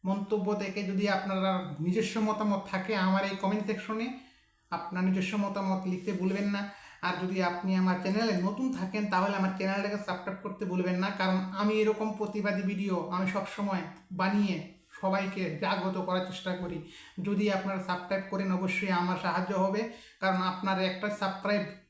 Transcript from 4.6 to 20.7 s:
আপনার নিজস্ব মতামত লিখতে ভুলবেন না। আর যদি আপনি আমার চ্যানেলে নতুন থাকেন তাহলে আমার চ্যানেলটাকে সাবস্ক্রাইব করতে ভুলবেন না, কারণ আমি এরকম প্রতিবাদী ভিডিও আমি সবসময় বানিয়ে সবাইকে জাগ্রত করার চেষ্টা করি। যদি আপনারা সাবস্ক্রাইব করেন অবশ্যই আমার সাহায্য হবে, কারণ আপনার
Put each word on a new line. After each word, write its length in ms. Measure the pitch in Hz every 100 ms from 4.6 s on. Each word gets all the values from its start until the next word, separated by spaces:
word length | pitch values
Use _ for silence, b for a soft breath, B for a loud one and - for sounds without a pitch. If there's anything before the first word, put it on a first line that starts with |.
| _
আপনার 320 | 170 180 185 185
নিজস্ব 280 | 190 185 208
মতামত 440 | 202 196 190 185 185
লিখতে 200 | 180 -
ভুলবেন 340 | 180 185 190 202 202
না। 60 | 208 B B B
আর 120 | 180 175
যদি 180 | 185 190
আপনি 280 | 185 175 190 185
আমার 220 | 185 185
চ্যানেলে 340 | 190 202 226 185
নতুন 260 | 185 208 262 175
থাকেন 260 | 185 214 208
তাহলে 220 | 185 196 196
আমার 180 | 190 -
চ্যানেলটাকে 440 | 190 196 202 202 -
সাবস্ক্রাইব 320 | 185 - 190 202
করতে 180 | - 196
ভুলবেন 320 | 185 180 180
না, 60 | 190 196
কারণ 180 | 190 185 185 190
আমি 120 | 208 214
এরকম 260 | 214 214 214 -
প্রতিবাদী 440 | 208 214 202 185 190
ভিডিও 240 | 185 196 180 -
আমি 140 | 180 190 202
সবসময় 480 | 190 - 202 190 160 - -
বানিয়ে 440 | 175 185 202 202 165 151 - _ -
সবাইকে 440 | 190 196 190 185 180 151
জাগ্রত 380 | 190 190 185 190 185
করার 180 | 185 185
চেষ্টা 220 | - 185 185
করি। 160 | 175 160 151 B B B 202
যদি 180 | 202 208
আপনারা 280 | 190 196 190 185
সাবস্ক্রাইব 360 | 180 - 196 190
করেন 180 | 190 190
অবশ্যই 420 | 185 185 185 196 180
আমার 160 | 180 185 185
সাহায্য 260 | 170 185 196 190
হবে, 160 | 208 226 B B B
কারণ 200 | 190 185 185
আপনার 260 | 185 196